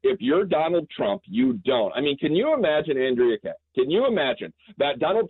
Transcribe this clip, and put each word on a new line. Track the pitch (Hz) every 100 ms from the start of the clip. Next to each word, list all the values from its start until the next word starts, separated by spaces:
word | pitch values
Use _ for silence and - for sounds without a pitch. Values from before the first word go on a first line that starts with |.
if | - -
you're | 120 160 196
Donald | 160 165 175 151 -
Trump, | 113 98 -
you | 101 127 113 104
don't. | 127 101
I | 101
mean, | 147 143
can | 156 160
you | 277
imagine, | 302 180 151 156 131
Andrea | 131 123 123 110
Kay? | - - _ -
Can | 131
you | 180 269
imagine | 208 139 117 87 - _ -
that | 143 127
Donald | 156 208 214